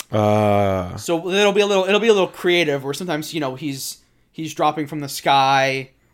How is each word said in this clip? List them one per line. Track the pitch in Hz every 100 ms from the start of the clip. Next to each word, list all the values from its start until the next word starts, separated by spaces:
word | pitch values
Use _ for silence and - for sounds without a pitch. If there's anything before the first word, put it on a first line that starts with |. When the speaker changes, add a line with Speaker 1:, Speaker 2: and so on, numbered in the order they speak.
| -
Speaker 1:
Uh. | 107 104 104 104 101 101 95 90 90
Speaker 2:
So | - - 180
it'll | 190 202
be | 196
a | 202
little, | 196
it'll | 185 202
be | 226
a |
little | 208 180
creative, | - 180 175 160 143
where | 135
sometimes, | 139 180 151 151
you | -
know, | 139
he's, | 127 151 135 - - _ _ _
he's | - 156
dropping | 139 151 151 143
from | 156
the | 139
sky, | - 170 139 135 139 135 135 131 _ _